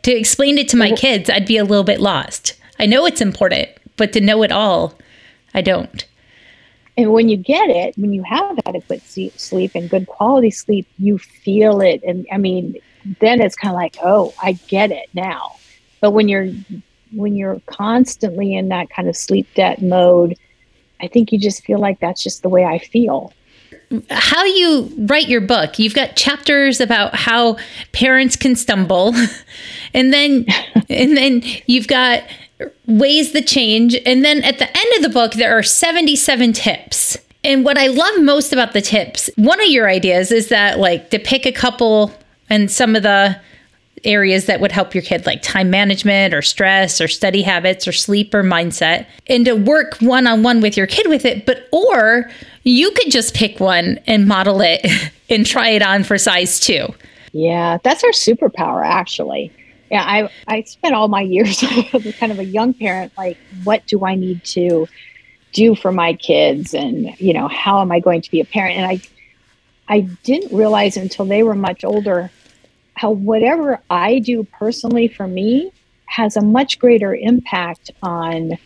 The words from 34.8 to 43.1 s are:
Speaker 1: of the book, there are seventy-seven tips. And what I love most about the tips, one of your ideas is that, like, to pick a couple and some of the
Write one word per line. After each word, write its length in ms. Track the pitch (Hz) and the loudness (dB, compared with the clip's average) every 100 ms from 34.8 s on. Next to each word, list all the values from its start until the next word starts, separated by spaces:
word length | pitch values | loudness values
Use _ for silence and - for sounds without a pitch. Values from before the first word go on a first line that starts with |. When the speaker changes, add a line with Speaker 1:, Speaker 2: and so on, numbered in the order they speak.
| 440 453 | 0 2
Speaker 1:
of 60 | |
the 80 | 294 | 2
book, 240 | 240 226 | 2 0
there 220 | 220 226 226 | 0 2 2
are 60 | |
seventy-seven 920 | 208 - 330 330 320 285 - 262 240 | 2 0 0 0 0 0 0 2 2
tips. 600 | 220 226 - - - - - _ _ | 2 -2 -4 -6 -4 -4 -4 _ _
And 200 | 294 269 | 0 2
what 140 | 269 285 | 2 2
I 80 | 269 | 2
love 340 | 254 359 427 | 2 0 2
most 320 | 285 285 294 | 4 2 0
about 200 | 254 226 | 0 0
the 80 | 208 | -2
tips, 500 | 202 214 175 - - - | 0 -2 -2 -6 -6 2
one 240 | 220 381 | 2 4
of 60 | 415 | 4
your 200 | 269 208 | 4 2
ideas 440 | 185 180 180 185 | 2 2 0 2
is 160 | 233 220 | 0 2
that, 320 | 220 202 - | 2 2 2
like, 300 | 190 170 - | 0 0 -4
to 100 | 214 | -6
pick 260 | - 262 262 | -2 -2 -2
a 60 | |
couple 600 | 254 254 240 220 214 208 - _ _ _ | -2 -4 0 2 2 0 -4 _ _ _
and 220 | 214 202 | 0 0
some 240 | - 240 220 | 0 2 2
of 60 | |
the 340 | 202 | 2